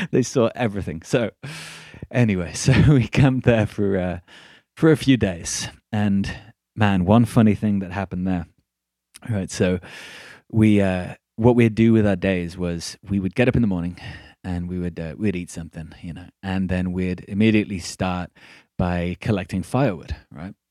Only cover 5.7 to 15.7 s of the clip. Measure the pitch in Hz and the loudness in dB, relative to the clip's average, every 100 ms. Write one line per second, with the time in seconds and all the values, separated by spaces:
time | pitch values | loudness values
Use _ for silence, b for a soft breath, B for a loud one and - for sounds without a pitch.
5.7 | - _ 107 104 98 92 B B _ _ | -14 _ -2 0 0 -2 B B _ _
6.7 | - 104 98 87 113 113 123 110 98 107 | -2 0 2 4 4 4 4 4 4 0
7.7 | 101 92 92 95 90 92 90 82 _ _ | -2 -4 -6 -8 -6 -4 -4 -6 _ _
8.7 | _ _ _ _ - - 101 90 - 95 | _ _ _ _ -20 -6 -6 -6 0 0
9.7 | 90 B B B B B B _ 113 110 | 0 B B B B B B _ 2 4
10.7 | 101 98 92 92 - _ - 113 120 117 | 6 2 0 -6 -12 _ 0 2 4 4
11.7 | 107 113 113 104 95 95 92 87 87 90 | 4 4 4 4 0 0 -2 -4 -6 -6
12.7 | 85 - - - 98 95 - 123 135 113 | -6 -10 -16 -6 -4 -2 0 2 2 2
13.7 | 90 85 90 B B B _ 95 87 87 | 0 -4 -8 B B B _ -8 -6 -6
14.7 | 90 87 82 82 62 104 90 85 - 85 | -6 -6 -6 -10 -4 -4 -4 -8 -12 -14